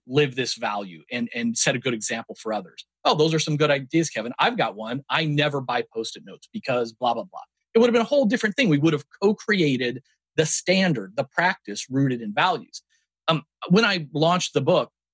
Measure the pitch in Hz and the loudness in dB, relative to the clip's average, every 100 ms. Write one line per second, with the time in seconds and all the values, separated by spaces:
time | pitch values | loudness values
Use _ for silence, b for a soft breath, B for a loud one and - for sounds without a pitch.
0 | - 135 143 123 113 - 113 104 98 80 | -8 -4 -4 -4 -6 -6 -6 -6 -10 -14
1 | - 120 117 120 117 113 - 131 131 117 | -10 -8 -6 -6 -4 -2 0 -2 -2 -4
2 | - 113 - 104 110 107 90 - - _ | -4 -8 -10 -10 -6 -6 -8 -18 -20 _
3 | 151 156 160 160 156 147 151 139 135 165 | 0 2 2 0 0 0 2 0 0 0
4 | 160 117 113 - 185 240 113 98 110 127 | 0 -4 -6 -2 0 0 -2 -4 -8 -8
5 | - 139 160 147 147 139 127 120 113 113 | -4 -2 0 0 0 0 -2 -4 -4 -6
6 | 110 - - 92 - 107 139 123 117 110 | -8 -10 -18 -20 -14 -10 -4 -2 -2 -2
7 | 123 117 95 - - _ _ 226 240 233 | -2 -2 -6 -14 -20 _ _ 4 6 4
8 | 226 285 226 220 220 240 240 147 160 151 | 4 4 4 2 0 0 2 4 4 0
9 | - - 196 208 - 202 151 123 123 127 | -4 -2 0 0 0 2 2 0 -2 -6
10 | - _ _ - 160 - - 185 185 127 | -12 _ _ 0 0 0 0 2 2 0
11 | 95 113 131 - 175 190 - 101 - 131 | -4 -6 -4 -2 -2 -2 -8 -12 -4 0
12 | 139 123 110 107 180 156 - - - _ | 0 -2 -4 -2 0 -2 -8 -20 -20 _
13 | _ _ - 156 - _ - 185 226 185 | _ _ -2 -2 -2 _ 2 4 4 0
14 | 143 147 160 180 - 143 131 170 120 _ | -4 0 2 2 0 -2 2 2 0 _
15 | _ | _